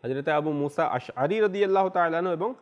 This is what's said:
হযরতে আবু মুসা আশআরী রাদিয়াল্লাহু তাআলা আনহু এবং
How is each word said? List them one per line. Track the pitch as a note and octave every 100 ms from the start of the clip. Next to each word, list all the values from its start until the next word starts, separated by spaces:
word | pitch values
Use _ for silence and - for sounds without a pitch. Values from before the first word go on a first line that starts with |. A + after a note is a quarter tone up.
হযরতে | B2 C3 C#3+
আবু | D3+ D#3
মুসা | D3 C#3+ - D#3+
আশআরী | B2+ - - C#3+ G#3+
রাদিয়াল্লাহু | G#3 F#3+ G3+ F#3+ F#3+
তাআলা | F3+ E3+ E3
আনহু | F3+
এবং | E3 G3+ C4